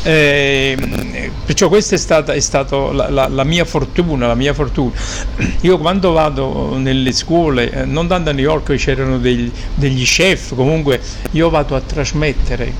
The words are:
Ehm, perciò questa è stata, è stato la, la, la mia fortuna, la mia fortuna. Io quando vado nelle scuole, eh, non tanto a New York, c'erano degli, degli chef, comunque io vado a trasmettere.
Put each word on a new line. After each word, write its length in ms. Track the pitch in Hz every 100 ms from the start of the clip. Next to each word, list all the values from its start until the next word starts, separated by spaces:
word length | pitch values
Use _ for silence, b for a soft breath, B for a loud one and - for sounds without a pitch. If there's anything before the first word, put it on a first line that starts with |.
Ehm, 1300 | 165 160 147 143 139 139 135 131 - - - - - - -
perciò 240 | 151 180
questa 260 | 202 214 185
è 20 |
stata, 360 | - 160 147
è 60 | 143
stato 500 | 131 147 135 139 135
la, 180 | 139 -
la, 200 | 139 131
la 140 | 135 135
mia 180 | 170
fortuna, 640 | 165 160 117 - 175 143 120
la 80 | 117
mia 180 | 139
fortuna. 420 | 143 135 - 127 B B B B - - -
Io 160 | 170 180
quando 340 | 156 190 185
vado 640 | 160 156 135 135 143 147 131
nelle 340 | 131 131 131
scuole, 580 | 117 - 165 165 131 120
eh, 140 | 135 131
non 220 | 139 170
tanto 240 | 180 156
a 20 |
New 100 | 139
York, 300 | 139 156 123 135
c'erano 420 | - 135 131 127
degli, 320 | 123 123 120 B B -
degli 280 | 143 131
chef, 520 | 127 - 185 175 - 127
comunque 440 | 131 160 143 120 B B -
io 200 | 151 165
vado 240 | 160 143 135
a 60 |
trasmettere. 920 | - - 131 151 151 135 - 120 117